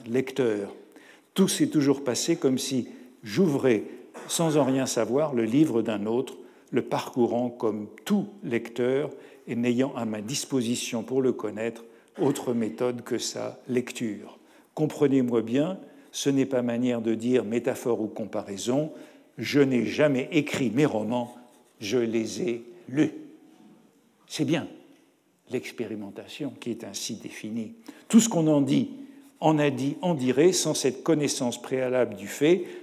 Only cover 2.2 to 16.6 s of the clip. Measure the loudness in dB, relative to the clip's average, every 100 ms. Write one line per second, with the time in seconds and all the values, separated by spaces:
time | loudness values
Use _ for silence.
2.2 | 0 2 2 0 0 -2 -4 -10 -20 -18
3.2 | -4 2 2 4 4 2 0 -12 -18 -16
4.2 | -6 -2 2 4 4 2 0 0 0 2
5.2 | 0 0 2 4 4 2 0 -2 -2 -2
6.2 | -2 -8 -20 -20 _ -2 0 -2 -2 0
7.2 | 2 2 -2 -2 -2 -2 -8 -10 0 0
8.2 | 0 -8 -4 -4 -4 -2 0 0 -2 -8
9.2 | -18 -18 -8 -2 0 2 0 -2 -6 -6
10.2 | -6 -6 -2 -2 0 -2 -4 -6 -2 0
11.2 | 2 0 -4 -6 -6 -8 -14 -20 _ -2
12.2 | 0 0 -2 -2 -2 -2 -2 -2 -4 -4
13.2 | -4 -6 -8 -10 -4 -4 -2 -6 -6 -8
14.2 | -12 -20 _ _ _ -2 -2 2 4 4
15.2 | 4 2 2 0 0 -4 -12 -20 -14 -4
16.2 | 0 2 2 0